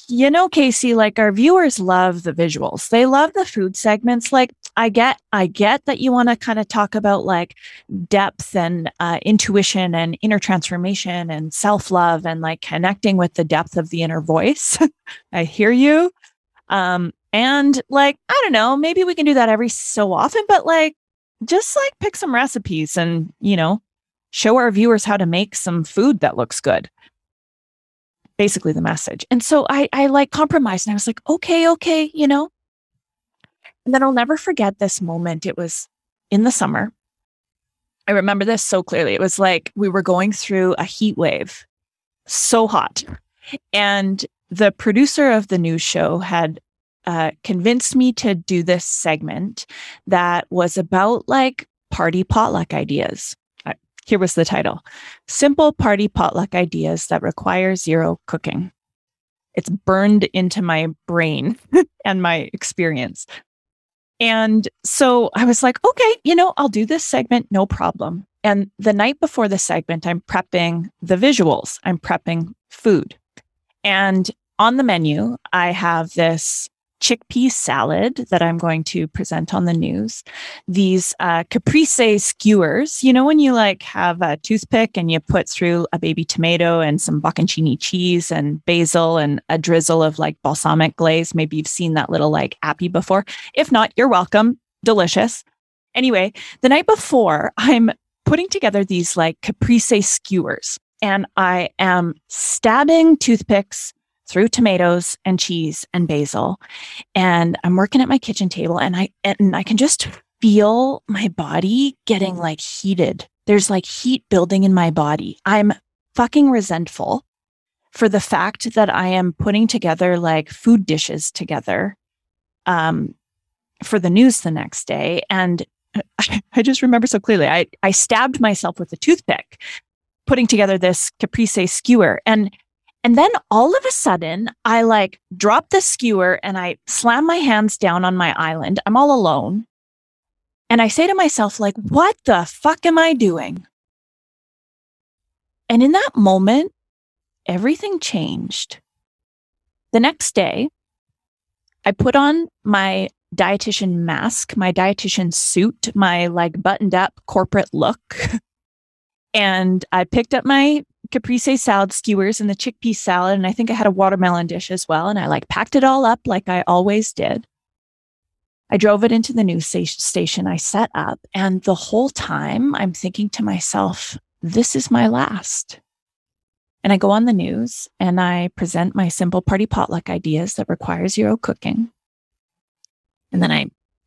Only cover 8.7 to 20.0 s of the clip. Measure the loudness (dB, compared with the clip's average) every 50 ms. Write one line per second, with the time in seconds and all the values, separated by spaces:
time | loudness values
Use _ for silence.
8.7 | -2 -4 -6 -8 -6 -6 -4 -4 -4 -2 0 2 2 2 2 2 2 2 2 2
9.7 | 0 -2 -2 -2 -2 -2 -2 -4 -4 -4 -2 0 0 0 0 0 -2 -2 -2 -4
10.7 | -6 -4 -4 -4 -4 -6 -6 -8 -8 -8 -8 -8 -8 -8 -8 -8 -8 -2 0 0
11.7 | 0 0 0 0 0 2 2 2 2 0 -2 -6 -6 -4 -6 -6 -6 -8 -10 -8
12.7 | -4 -2 -2 -2 -2 0 0 0 2 2 2 0 0 -2 -2 0 0 -2 -2 -2
13.7 | -4 -6 -6 -4 -4 -4 -4 -2 -4 -4 -2 0 0 2 2 2 0 0 -2 -4
14.7 | 0 2 0 0 _ _ _ -20 -20 -20 _ -8 -6 -4 -4 -4 -2 0 2 4
15.7 | 4 4 4 6 4 4 2 0 -2 _ _ _ _ _ _ _ _ _ _ -4
16.7 | -2 -2 0 0 -2 -2 -4 -6 -8 _ _ -4 0 0 2 2 2 2 4 2
17.7 | 2 2 0 0 2 4 4 4 2 _ _ -2 0 0 2 2 2 2 2 2
18.7 | 2 0 0 0 0 0 0 0 0 0 2 2 4 4 4 4 2 2 0 -4
19.7 | -4 -6 -8 -6 -4 -2